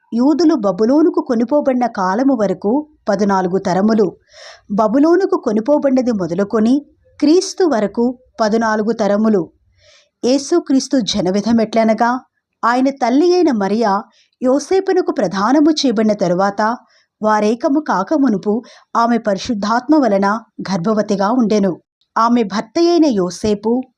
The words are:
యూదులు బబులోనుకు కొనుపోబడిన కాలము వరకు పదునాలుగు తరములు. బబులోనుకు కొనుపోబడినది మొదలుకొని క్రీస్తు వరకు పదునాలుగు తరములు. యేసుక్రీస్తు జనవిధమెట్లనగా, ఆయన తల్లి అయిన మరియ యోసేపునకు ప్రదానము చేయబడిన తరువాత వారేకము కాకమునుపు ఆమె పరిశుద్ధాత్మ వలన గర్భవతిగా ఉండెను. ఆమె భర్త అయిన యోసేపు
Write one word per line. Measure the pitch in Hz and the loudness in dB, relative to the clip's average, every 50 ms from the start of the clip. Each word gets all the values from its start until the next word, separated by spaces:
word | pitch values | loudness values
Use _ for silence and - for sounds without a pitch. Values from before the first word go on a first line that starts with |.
| _ _ 226 | _ _ -2
యూదులు | 233 254 294 311 262 320 311 330 | 0 2 2 2 2 2 2 2
బబులోనుకు | 247 208 196 180 185 220 240 277 311 311 370 349 349 | 2 0 -2 0 0 2 2 4 4 2 2 0 -2
కొనుపోబడిన | - - 240 226 240 - 294 294 - 269 254 247 247 | -2 -2 -2 -2 0 0 0 0 0 0 0 0 -2
కాలము | 233 233 208 185 185 190 233 269 277 262 220 | -4 -4 -4 -4 -2 0 0 0 0 2 2
వరకు | 202 190 180 180 - 202 254 302 302 - _ _ _ 220 | 0 -2 -2 -4 -2 -2 -2 -2 -4 -8 _ _ _ -2
పదునాలుగు | 202 190 208 202 196 190 185 175 185 | -2 0 0 0 0 0 0 -2 -2
తరములు. | 185 - 190 175 185 208 220 220 226 196 170 - - _ _ _ - - - - - _ - | -2 -2 -2 0 0 2 2 2 2 0 0 -4 -8 _ _ _ -20 -20 -20 -20 -20 _ -4
బబులోనుకు | 202 202 220 208 226 285 302 330 349 370 392 370 370 | -2 0 0 2 2 2 4 4 4 2 2 0 -2
కొనుపోబడినది | - - 240 208 220 220 294 294 294 285 269 262 254 233 247 | -2 -2 -2 -2 -2 0 0 0 0 2 0 0 0 0 -2
మొదలుకొని | 226 196 175 156 170 190 202 202 233 214 214 233 269 294 - _ _ _ _ _ _ - | -2 -2 -4 -4 -4 -4 -4 -2 0 0 2 2 0 0 -2 _ _ _ _ _ _ -2
క్రీస్తు | 285 285 330 370 370 - - - 381 | 2 2 2 2 0 -2 -2 -2 0
వరకు | 302 247 208 208 196 - 233 233 254 247 - _ _ _ - | 0 0 0 -2 -2 -2 -2 -2 -2 -4 -6 _ _ _ -2
పదునాలుగు | 220 208 220 240 233 220 220 220 202 233 | -2 0 0 0 0 0 -2 -2 -2 -2
తరములు. | 226 226 202 196 202 208 214 220 214 185 - - _ _ _ _ _ _ _ _ _ _ _ _ _ _ - | -2 -2 -2 0 0 0 2 2 2 0 -2 -4 _ _ _ _ _ _ _ _ _ _ _ _ _ _ -2
యేసుక్రీస్తు | 240 269 277 277 - 349 330 320 - 269 262 - - 285 254 | 0 0 0 0 0 -2 -2 0 0 0 -2 0 0 -2 -2
జనవిధమెట్లనగా, | 196 - - 208 175 185 190 208 202 226 233 233 214 220 220 226 226 226 214 214 233 240 254 254 - _ _ _ _ _ _ _ - | -2 -2 -2 -2 -2 -2 -2 -2 0 0 0 0 0 0 0 0 2 2 2 0 0 -2 -2 -4 -8 _ _ _ _ _ _ _ -2
ఆయన | 226 247 262 262 277 | -2 0 0 0 -2
తల్లి | 277 - 254 233 254 285 359 349 359 | -2 -2 -2 0 2 2 2 2 2
అయిన | 359 320 311 | 2 2 0
మరియ | 240 208 196 190 208 233 226 202 190 208 226 - _ _ _ _ _ _ 247 | 0 0 -2 -2 0 0 0 0 -2 -2 -4 -10 _ _ _ _ _ _ -2
యోసేపునకు | 254 262 285 285 - 381 381 381 381 370 370 - 349 | 0 0 0 0 -2 -2 0 0 0 0 0 -2 -2
ప్రదానము | - 277 208 175 196 196 202 233 269 311 294 330 | -2 -2 -4 -2 -2 -2 0 2 2 4 4 2
చేయబడిన | 311 - 277 254 208 226 220 214 208 | 2 0 0 0 0 0 0 0 0
తరువాత | 214 196 175 180 180 196 202 202 - 214 220 247 - _ _ _ _ _ _ _ - | 0 0 0 0 0 0 0 0 -2 -2 -2 -4 -6 _ _ _ _ _ _ _ -4
వారేకము | 214 214 214 214 214 208 240 233 330 311 269 311 | -2 0 0 2 2 0 0 0 0 0 0 0
కాకమునుపు | 302 262 202 180 196 - 320 294 269 247 208 175 - 214 208 247 - - - - _ _ - | 0 0 -2 -2 -2 0 0 0 2 0 0 0 -2 -2 -4 -4 -6 -10 -18 -20 _ _ -2
ఆమె | 226 233 233 240 | 0 0 0 0
పరిశుద్ధాత్మ | 226 233 214 196 190 - - 233 196 208 208 226 254 262 294 311 | 0 -2 -2 -4 -4 -4 -6 -6 -4 -2 -2 -2 -2 0 2 2
వలన | 302 254 214 196 196 196 202 214 233 - _ _ - | 2 2 2 2 0 0 0 -2 -4 -8 _ _ -12
గర్భవతిగా | - 170 196 175 170 226 214 214 208 214 202 185 196 208 | -8 -6 -4 -2 -2 -2 -2 -2 -2 -2 -2 -2 0 0
ఉండెను. | 247 262 226 196 214 208 196 185 156 - _ _ _ _ _ _ - | 0 0 0 2 2 0 0 0 -2 -6 _ _ _ _ _ _ -2
ఆమె | 220 226 233 240 240 226 | 0 2 2 2 0 0
భర్త | 185 190 226 233 - - | -2 -4 -6 -6 -4 -2
అయిన | 339 339 339 349 330 320 | 0 2 2 4 2 2
యోసేపు | 285 214 190 175 180 180 - - 214 208 208 214 226 240 254 254 - _ | 2 0 0 -2 -4 -6 -4 -4 -2 -2 -2 -2 -2 -2 -2 -4 -8 _